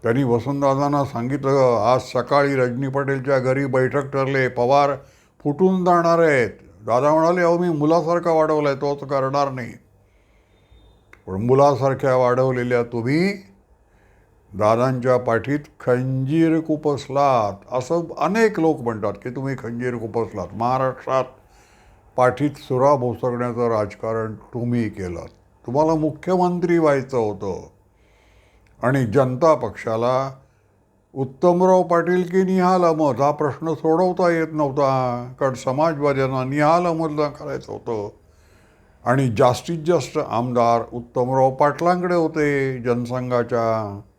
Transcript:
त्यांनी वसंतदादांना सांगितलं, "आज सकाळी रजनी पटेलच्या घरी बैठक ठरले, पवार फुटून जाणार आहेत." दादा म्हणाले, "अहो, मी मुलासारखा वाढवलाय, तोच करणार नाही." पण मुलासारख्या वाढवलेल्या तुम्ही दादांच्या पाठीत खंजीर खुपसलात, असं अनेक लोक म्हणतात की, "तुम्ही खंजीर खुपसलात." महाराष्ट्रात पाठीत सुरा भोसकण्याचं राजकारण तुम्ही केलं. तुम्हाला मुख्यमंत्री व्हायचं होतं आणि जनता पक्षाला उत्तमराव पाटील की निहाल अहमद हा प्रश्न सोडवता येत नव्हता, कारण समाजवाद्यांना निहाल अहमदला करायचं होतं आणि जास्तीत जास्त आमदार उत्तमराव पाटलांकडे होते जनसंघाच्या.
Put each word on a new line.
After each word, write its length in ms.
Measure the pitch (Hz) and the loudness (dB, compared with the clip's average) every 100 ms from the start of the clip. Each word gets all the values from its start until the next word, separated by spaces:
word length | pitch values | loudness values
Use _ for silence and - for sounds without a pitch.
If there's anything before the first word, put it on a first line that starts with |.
त्यांनी 220 | 113 120 | 0 0
वसंतदादांना 800 | 135 117 110 139 139 135 143 143 | 2 0 0 -2 0 2 0 0
सांगितलं, 760 | 135 135 120 139 139 139 127 117 107 | -2 -4 -6 -4 0 2 4 2 2
"आज 60 | 127 | 0
सकाळी 560 | - 127 120 143 143 135 | 0 -6 0 0 2 0
रजनी 320 | 123 120 139 | 0 -2 -4
पटेलच्या 500 | 135 139 139 127 135 | -4 -4 -4 0 0
घरी 280 | 123 131 139 | 2 -2 0
बैठक 400 | 131 131 139 135 | 0 0 -2 -4
ठरले, 420 | 139 135 135 127 | -2 -2 0 0
पवार 420 | 123 120 143 143 135 - _ _ _ | 0 2 4 4 0 -10 _ _ _
फुटून 400 | 151 139 185 190 | -6 2 2 2
जाणार 340 | 175 175 165 165 | 4 4 4 4
आहेत." 320 | 165 139 110 - - - 104 | 4 4 0 -4 -20 -16 -2
दादा 260 | 117 147 | 2 4
म्हणाले, 280 | 156 330 190 | 4 4 2
"अहो, 180 | 170 170 | 2 2
मी 100 | 180 | 0
मुलासारखा 640 | 156 151 165 160 175 170 | 0 2 2 2 -2 2
वाढवलाय, 420 | 160 156 151 147 | 2 2 2 0
तोच 260 | 139 147 143 | -2 -4 -4
करणार 500 | 139 139 131 139 139 | -4 -2 0 0 -2
नाही." 220 | 131 117 104 _ _ _ _ _ _ _ _ _ - _ _ _ - - | -4 -12 -14 _ _ _ _ _ _ _ _ _ -20 _ _ _ -20 -8
पण 200 | 95 120 | -4 2
मुलासारख्या 720 | 131 143 131 135 131 139 127 | 4 6 4 0 0 0 2
वाढवलेल्या 680 | 123 123 131 123 123 123 | 2 2 0 0 0 -2
तुम्ही 500 | 120 120 117 151 190 202 - _ _ _ _ _ _ _ _ _ _ | -2 -4 -2 0 0 -4 -14 _ _ _ _ _ _ _ _ _ _
दादांच्या 640 | 95 104 113 127 131 123 127 | -2 2 2 2 0 0 0
पाठीत 420 | 117 113 101 147 147 _ | 2 -2 0 -6 -6 _
खंजीर 800 | - 123 131 131 131 160 165 160 | -2 0 0 -4 -2 2 2 2
खुपसलात, 920 | 160 151 147 139 - 135 143 127 104 98 - | -2 -2 -2 -4 -4 0 2 2 0 -6 -6
असं 300 | 127 123 170 170 - | -6 -2 -4 -4 -4
अनेक 420 | 151 208 220 185 | -2 2 2 2
लोक 200 | 160 139 | 0 0
म्हणतात 320 | 117 110 101 | -4 -4 -6
की, 180 | 98 127 | -6 -10
"तुम्ही 240 | 123 135 131 | -8 -6 -8
खंजीर 360 | 110 117 123 | -8 -6 -6
खुपसलात." 520 | 120 110 117 104 104 90 | -6 -6 -4 -4 -6 -10
महाराष्ट्रात 720 | 98 117 131 131 127 - 131 131 - _ _ _ _ _ _ _ - | -4 -2 0 -2 -4 -2 -2 -2 -10 _ _ _ _ _ _ _ 2
पाठीत 340 | 127 123 147 | 2 2 -4
सुरा 440 | 147 - 127 135 | -6 -6 2 4
भोसकण्याचं 720 | 143 123 113 127 120 123 117 120 | 4 0 -4 -4 -4 -4 -2 0
राजकारण 680 | 110 104 - 113 113 110 | 0 -2 -6 -6 -4 -6
तुम्ही 540 | 107 - 123 120 120 110 | -10 -12 -6 -2 0 -2
केलं. 360 | 98 92 85 - - _ _ - | -4 -8 -8 -12 -20 _ _ -6
तुम्हाला 280 | 127 160 | 0 2
मुख्यमंत्री 840 | 160 156 147 - 185 180 180 170 170 | 2 -2 -4 -2 0 0 0 0 2
व्हायचं 400 | 156 139 135 127 | 4 2 0 -4
होतं 440 | 110 98 101 85 78 _ _ _ _ _ _ _ _ _ _ _ | -4 -4 -8 -8 -12 _ _ _ _ _ _ _ _ _ _ _
आणि 240 | 117 139 120 | -2 0 0
जनता 480 | 101 127 127 165 | 2 0 2 2
पक्षाला 800 | 147 120 92 - 113 120 127 135 135 _ _ _ _ _ _ _ | 2 0 -8 -6 -2 0 0 -2 -10 _ _ _ _ _ _ _
उत्तमराव 680 | 135 135 - 180 175 185 185 | -8 -8 0 2 4 4 4
पाटील 400 | 170 170 165 185 | 4 0 2 0
की 200 | 175 185 | 2 0
निहाल 420 | 185 190 180 185 | 2 2 2 4
अहमद 360 | 170 160 151 117 | 2 2 0 2
हा 100 | 139 | 0
प्रश्न 440 | 151 151 135 160 | 0 -2 -4 -6
सोडवता 560 | 156 160 160 185 175 180 | -2 0 2 2 2 2
येत 160 | 165 160 | 2 -2
नव्हता, 800 | 156 147 131 139 135 127 120 120 131 | -2 -2 2 2 2 0 -4 -8 -2
कारण 140 | 139 | -2
समाजवाद्यांना 880 | 123 - 131 165 147 147 135 135 131 | -2 -4 0 0 0 0 0 0 -2
निहाल 420 | 127 143 147 170 180 | -4 0 2 4 2
अहमदला 420 | 160 160 151 147 | -2 -4 -2 -4
करायचं 440 | 135 147 139 135 | -4 -10 -10 -10
होतं 360 | - - 113 101 - _ _ _ _ _ _ _ _ | -12 -6 -6 -6 -12 _ _ _ _ _ _ _ _
आणि 300 | 120 131 131 110 | 0 2 2 4
जास्तीत 460 | 127 123 - 170 151 | 2 2 -4 -6 0
जास्त 320 | 170 123 151 143 | 0 0 -6 -4
आमदार 540 | 107 123 120 117 117 113 | -4 -2 0 2 2 -2
उत्तमराव 580 | 120 120 - 123 131 131 | -10 -8 -4 0 2 2
पाटलांकडे 640 | 131 147 143 170 180 180 | 4 0 2 0 0 0
होते 640 | 175 160 160 147 143 135 131 | 0 0 0 0 0 -2 -4
जनसंघाच्या. 1160 | 120 120 120 127 123 123 117 120 113 110 104 98 - | -2 -2 -2 -6 -2 -2 0 0 0 -2 -4 -10 -14